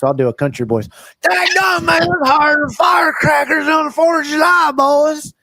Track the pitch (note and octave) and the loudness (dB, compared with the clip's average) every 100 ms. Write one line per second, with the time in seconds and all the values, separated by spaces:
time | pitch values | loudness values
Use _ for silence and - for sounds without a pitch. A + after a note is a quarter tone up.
0 | C3+ C#3 B2+ A2+ C#3+ B2+ A#2+ A2+ G#2+ - | -2 0 -2 0 -4 -4 -4 -4 -4 -14
1 | - _ - F#4 F4+ F#4+ F#4+ F4+ E4 E4 | -20 _ -2 0 0 0 0 0 0 0
2 | E4+ F4 C4+ D4 D4 D4+ D4 A3+ F4 F4+ | 0 0 2 2 2 0 -2 -2 0 2
3 | E4 D4+ C#4+ D4 C#4+ D#4 D4 D#4 D4+ D4 | 0 0 0 0 0 -2 0 0 -2 0
4 | E4 E4 D4 D4+ E4 F4 E4 C4+ C#4 C#4+ | 2 2 -2 0 2 2 2 0 0 2
5 | D4+ D4+ - - | 0 -2 -10 -20